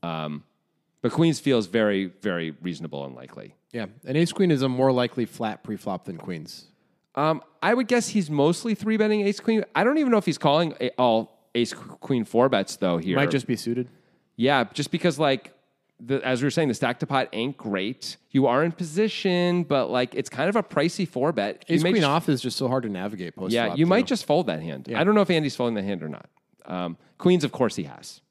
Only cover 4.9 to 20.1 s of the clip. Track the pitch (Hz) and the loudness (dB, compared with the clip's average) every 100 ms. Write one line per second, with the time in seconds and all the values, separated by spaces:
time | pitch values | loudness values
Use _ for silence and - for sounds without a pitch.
4.9 | 127 123 - 113 - 113 107 - 104 - | 4 0 -2 -6 -4 -8 -8 -10 -10 -6
5.9 | 92 - 85 85 85 76 - - _ _ | -8 -8 -12 -10 -10 -12 -18 -20 _ _
6.9 | _ _ - 151 160 - _ 180 240 233 | _ _ -2 0 -2 -6 _ 0 2 2
7.9 | 240 - 214 160 147 143 170 233 208 208 | 0 0 -2 0 2 4 2 -2 -4 -2
8.9 | 220 214 214 202 202 - 220 - - 208 | 0 2 2 0 -2 2 2 2 2 2
9.9 | 302 277 226 190 151 151 147 170 - 123 | 4 4 4 2 0 4 4 2 -2 -4
10.9 | - 123 113 110 _ _ 120 117 - - | 2 4 4 0 _ _ -2 -2 -2 -16
11.9 | - - 127 107 120 131 110 95 - 95 | -18 -2 -2 2 4 4 4 -2 -2 0
12.9 | 85 82 90 143 139 123 120 - 117 123 | 0 0 0 2 0 -2 -4 -4 -6 -6
13.9 | _ _ _ _ - 123 139 113 - 143 | _ _ _ _ -2 2 2 0 -4 -4
14.9 | 175 180 139 151 135 - _ _ _ _ | 0 0 0 0 0 -4 _ _ _ _
15.9 | _ 120 135 - 127 139 147 151 110 127 | _ -4 -4 0 0 0 0 0 0 -2
16.9 | 123 156 135 127 107 123 143 117 98 98 | -2 -2 -2 -2 -4 -6 -6 -4 -4 -4
17.9 | 131 - - _ 139 131 123 165 165 170 | -6 -12 -16 _ 2 4 4 2 -2 -6
18.9 | 156 214 - 190 180 175 175 170 139 110 | -2 -2 0 0 2 2 2 0 0 0
19.9 | 123 127 | 0 -2